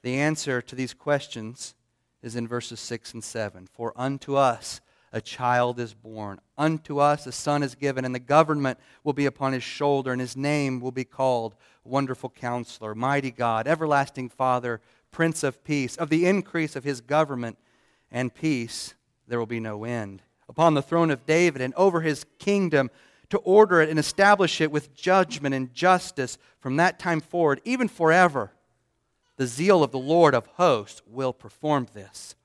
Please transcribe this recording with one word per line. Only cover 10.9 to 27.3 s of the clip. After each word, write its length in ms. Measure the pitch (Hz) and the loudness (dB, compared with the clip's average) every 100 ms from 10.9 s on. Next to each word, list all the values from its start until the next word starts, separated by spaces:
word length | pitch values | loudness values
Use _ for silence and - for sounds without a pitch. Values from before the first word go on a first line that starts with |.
be 140 | 127 127 | -8 -10
called 500 | - 131 120 113 107 _ _ | -2 0 0 -4 _ _ _
Wonderful 480 | - 135 135 127 127 | -4 -4 -2 -6 -10
Counselor, 640 | _ 123 123 117 - 110 107 | _ -8 -6 -8 -12 -12 -4
Mighty 340 | 127 143 135 | -2 -2 -4
God, 380 | 117 117 113 117 | -4 -2 0 0
Everlasting 600 | 160 160 143 139 - 123 | -2 0 0 0 -6 -12
Father, 520 | _ 127 127 120 113 _ _ _ | _ 0 0 -2 -8 _ _ _
Prince 320 | - 165 156 | -2 -2 0
of 200 | 143 - | -4 -6
Peace. 320 | - 147 127 - | -4 -2 -2 -6
Of 140 | 160 | -2
the 160 | 160 180 | 2 2
increase 500 | 196 180 170 156 139 | 0 -2 -6 -6 -6
of 80 | |
his 160 | 135 127 | -8 -8
government 600 | 117 147 156 127 117 107 _ _ _ _ _ | -2 0 0 -2 -8 -10 _ _ _ _ _
and 220 | 117 127 | -6 -6
peace 640 | _ 160 135 117 - - - _ _ _ | _ -2 -2 -4 -10 -12 -16 _ _ _
there 100 | 120 | -6
will 80 | 113 | -4
be 140 | 117 | -6
no 240 | 110 107 | -6 -8
end. 400 | 113 120 104 98 _ _ _ | -6 -6 -8 -12 _ _ _
Upon 240 | - 165 | 2 4
the 80 | 151 | 4
throne 300 | 139 170 165 | 0 0 0
of 160 | 135 - | 0 0
David 340 | 160 175 139 | 2 2 0
and 140 | 127 135 | -6 2
over 260 | 196 170 | 2 4
his 240 | 160 143 - _ | -2 -4 -8 _
kingdom, 500 | - 202 185 147 127 _ _ _ _ | -2 0 2 2 0 _ _ _ _
to 80 | 202 | -4
order 420 | - 202 214 175 | 4 6 8 6
it 80 | 156 | 4
and 80 | 156 | 2
establish 640 | 147 - 196 202 180 - | -2 4 6 6 4 2
it 100 | 156 | 0
with 220 | 147 143 | 0 -6
judgment 640 | _ 180 190 185 135 143 135 | _ 2 4 2 -2 -4 -2
and 180 | 127 | -4
justice 640 | - 180 180 - - 127 - _ _ | 0 4 4 2 -6 -8 -8 _ _
from 160 | 131 135 | -4 2
that 240 | 180 - | 2 0
time 220 | 185 160 | -4 -4
forward, 400 | 151 | -4